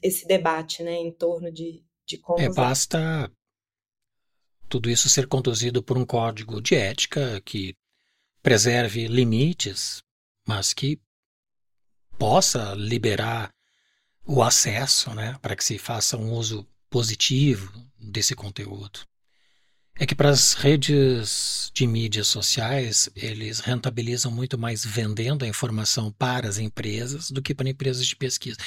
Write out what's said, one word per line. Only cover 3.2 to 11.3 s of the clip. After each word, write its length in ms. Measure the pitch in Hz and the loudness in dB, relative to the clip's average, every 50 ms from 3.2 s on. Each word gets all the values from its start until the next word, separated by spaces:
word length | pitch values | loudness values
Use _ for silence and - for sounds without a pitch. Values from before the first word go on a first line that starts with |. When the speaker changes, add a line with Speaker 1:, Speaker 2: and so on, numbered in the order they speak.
| 127 - - _ _ _ _ _ _ _ _ _ _ _ _ _ _ _ _ _ _ _ _ _ _ _ _ _ - - | -4 -6 -10 _ _ _ _ _ _ _ _ _ _ _ _ _ _ _ _ _ _ _ _ _ _ _ _ _ -8 -4
Speaker 2:
tudo 200 | - 127 110 117 | -4 -2 0 0
isso 200 | 117 113 - - | 2 2 4 4
ser 180 | - 143 131 | 4 2 2
conduzido 540 | - - 131 123 131 117 107 117 120 120 127 | 2 0 0 2 0 0 0 0 0 0 -2
por 160 | 123 - 131 | 0 0 0
um 80 | 127 123 | 0 0
código 560 | - - 117 113 117 113 107 110 110 113 104 | 0 0 0 0 0 -2 -6 -10 -10 -8 -6
de 140 | 107 - 190 | 0 2 4
ética 680 | 143 104 95 - - - - - 147 139 123 110 95 | 4 4 0 -2 -2 -4 -2 -2 -2 -2 -2 -4 -6
que 320 | - - - 104 95 92 - _ _ _ _ _ _ _ _ _ _ _ _ _ | -8 -8 -6 -6 -6 -6 -10 _ _ _ _ _ _ _ _ _ _ _ _ _
preserve 680 | - - 120 104 104 120 120 120 120 107 98 117 113 | 4 6 6 6 6 4 4 2 2 0 -2 -4 -2
limites, 920 | 110 117 127 127 117 110 113 139 165 175 - - 104 92 - - - - - - _ _ _ _ _ _ _ _ | 2 4 4 6 6 4 4 4 2 2 0 -4 -4 -4 -6 -6 -6 -8 -10 -16 _ _ _ _ _ _ _ _
mas 260 | - 110 98 92 - - | -4 -2 0 0 -2 -2
que 260 | - 135 139 156 - _ _ _ _ _ _ | 0 -2 -2 -2 -4 _ _ _ _ _ _